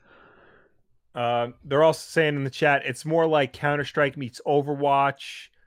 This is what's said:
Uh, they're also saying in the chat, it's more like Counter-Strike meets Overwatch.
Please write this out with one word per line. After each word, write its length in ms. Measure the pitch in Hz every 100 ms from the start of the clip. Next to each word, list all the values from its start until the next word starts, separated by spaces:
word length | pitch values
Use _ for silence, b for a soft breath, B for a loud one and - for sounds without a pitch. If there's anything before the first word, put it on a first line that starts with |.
| b b b b b b b b _ _ _
Uh, 340 | 123 120 120 120 -
they're 200 | 147 139
also 160 | 160 151 -
saying 260 | 165 156 143
in 80 |
the 60 | 135
chat, 320 | - 151 139 139
it's 180 | 123
more 220 | 151 165 160
like 260 | 151 131
Counter-Strike 640 | - 147 147 139 - 143 143
meets 240 | 127 - -
Overwatch. 1000 | 147 139 143 143 139 139 135 - - - _